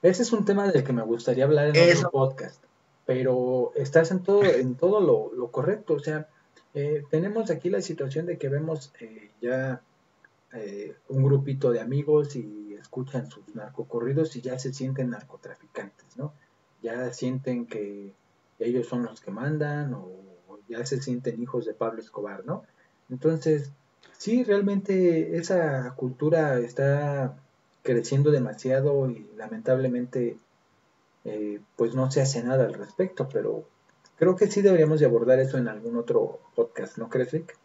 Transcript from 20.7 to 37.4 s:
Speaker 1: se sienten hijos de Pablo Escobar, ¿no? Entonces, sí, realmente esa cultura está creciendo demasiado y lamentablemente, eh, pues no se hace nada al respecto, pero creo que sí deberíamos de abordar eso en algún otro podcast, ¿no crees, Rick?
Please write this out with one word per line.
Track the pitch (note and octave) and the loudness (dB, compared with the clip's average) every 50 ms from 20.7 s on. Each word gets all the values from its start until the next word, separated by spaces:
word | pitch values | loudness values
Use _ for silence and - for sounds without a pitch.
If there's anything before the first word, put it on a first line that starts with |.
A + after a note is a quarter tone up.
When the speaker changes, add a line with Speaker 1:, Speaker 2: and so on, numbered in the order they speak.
| A#2 A2+ B2 | -8 -8 -6
Speaker 1:
se | C#3 C#3 B2 - | -4 -4 -4 -4
sienten | C3 B2 B2 B2+ B2 A2 A2 A#2+ | -4 -6 -4 -4 -6 -6 -6 -8
hijos | A#2+ - B2 A2 | -6 -6 -6 -6
de | A2 G#2 | -6 -6
Pablo | - A2+ A2+ A2+ - | -4 -4 -6 -4 -8
Escobar, | - - - G#2 G2+ G#2 G2 F#2+ - | -14 -14 -12 -10 -10 -10 -10 -12 -8
¿no? | B2 E3+ - - _ _ _ _ _ _ _ _ _ | -8 -8 -8 -8 _ _ _ _ _ _ _ _ _
Entonces, | B2+ C3 - D#3 E3 D#3 - D#3+ D#3 D3 C#3 C#3 - _ _ _ _ _ _ - _ | -12 0 0 0 0 2 2 2 2 2 0 -6 -12 _ _ _ _ _ _ -20 _
sí, | _ - G3+ A3+ B3 B3 | _ -4 0 0 2 2
realmente | G#3+ G3+ G3+ G3+ G3 G3+ G3 - - G3 F#3 F3+ F3 E3 D#3+ D#3 - E3 | 4 2 2 2 2 0 0 0 0 2 4 4 4 4 2 0 0 -2
esa | E3 E3 - F#3+ F3+ E3 D#3 C#3 C3 B2 B2 - | -4 -2 0 0 2 2 2 0 -2 -4 -6 -8
cultura | - C3 B2+ C3 - D3 D3+ D#3+ E3 D#3 D3 C3+ B2 | -6 -6 -6 -4 -2 0 2 2 4 2 2 2 0
está | A#2+ A#2 - - C#3 C#3 C#3 C#3+ D3 D3 C#3+ C#3 C3 A#2+ - - _ _ _ _ _ _ _ _ _ | -2 -2 -2 0 2 2 2 2 0 -2 -2 -2 -4 -4 -6 -10 _ _ _ _ _ _ _ _ _
creciendo | - B2 A#2 A#2 - C#3 C#3 C#3+ D3+ | 0 0 0 0 0 2 4 6 6
demasiado | D3 C3+ B2 G#2+ - - - B2+ C3 C3+ C#3 D3 C#3+ C#3 C3+ B2+ | 4 4 2 -2 -6 -6 -2 0 2 2 2 2 2 2 2 0
y | A#2+ A2 - - - | -2 -6 -12 -20 -16
lamentablemente, | - - A2+ A2+ A2 - - C3 C3 C3 B2+ B2 B2 B2 B2 - C3 A#2+ A#2 - - _ _ _ _ _ _ _ _ _ _ _ _ _ _ _ _ _ | -14 -12 -10 -10 -6 0 2 2 2 2 0 0 -2 -4 -4 -2 -2 -2 -2 -4 -8 _ _ _ _ _ _ _ _ _ _ _ _ _ _ _ _ _
eh, | - G#2+ G#2+ G#2+ G#2 G#2 G#2 - _ _ | -10 -8 -6 -6 -6 -8 -10 -12 _ _
pues | - A#2+ A2+ A#2 | 0 0 0 2
no | C3 C3 C3 | 0 0 2
se | - D3 C3+ | 2 2 2
hace | C3+ - A#2+ A#2 | 2 0 -2 -2
nada | A#2+ C3 C3+ B2+ | 0 2 2 2
al | - - | 2 0
respecto, | - - - - - F#3 F#3 - - - - | -6 -12 -14 -2 -2 -2 -2 0 -6 -6 -4
pero | - A2 G2+ G#2 G#2+ G#2+ G#2 _ _ _ _ _ _ _ _ _ _ | -2 -2 -2 -2 -4 -4 -8 _ _ _ _ _ _ _ _ _ _
creo | _ D#3+ F3+ F#3 | _ 4 4 6
que | F3+ G#3+ | 4 2
sí | G3 - G3+ G3 | 2 4 4 6
deberíamos | G3 F#3+ E3+ D#3 D3+ D#3 D3+ | 6 8 8 6 6 6 6
de | D3+ | 6
abordar | B2+ A#2 A2+ A#2 A#2+ B2+ C3 | 6 6 4 4 6 4 4
eso | C3 C3 - B2+ | 4 2 0 -2
en | A#2+ A2+ | -2 -2
algún | A2 G#2+ A2 A#2 A#2 A#2 | -4 -8 -10 -6 -4 -4
otro | A#2 - A#2+ A2+ A2 - - - _ - _ | -2 2 2 2 2 0 -4 -10 _ -10 _
podcast, | - A#2 - - - G2 - - | -2 -2 0 -2 -10 -10 -10 -10
¿no | - A2+ A2+ | -12 -12 -4
crees, | - B2+ B2+ - - | -2 -2 -2 0 -2
Rick? | D#3 | -6